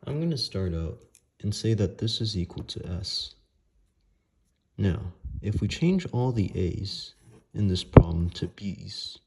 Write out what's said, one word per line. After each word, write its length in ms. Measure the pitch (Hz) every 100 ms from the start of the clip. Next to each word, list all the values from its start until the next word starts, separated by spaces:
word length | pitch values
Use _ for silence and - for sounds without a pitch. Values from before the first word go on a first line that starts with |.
| -
I'm 140 | 147
gonna 180 | 170 143
start 360 | - 95 95
out 260 | 82 80 - - - _ _
and 120 | 101
say 200 | 101 110
that 240 | 107 95 -
this 240 | 110 -
is 160 | 110 101
equal 260 | 85 -
to 220 | - - 85
S. 480 | 87 98 - - - _ _ _ _ _ _ _ _ _ _ _ _ _ -
Now, 220 | 101 82 87 - - -
if 200 | 104 104
we 60 | 104
change 380 | - 165 190 -
all 200 | 120 127
the 200 | 113 98 -
A's 580 | 90 - 98 - - _ - - _
in 140 | - 101
this 160 | 92
problem 460 | - - 82 82 85
to 160 | - -
B's 720 | - 98 87 95 - - -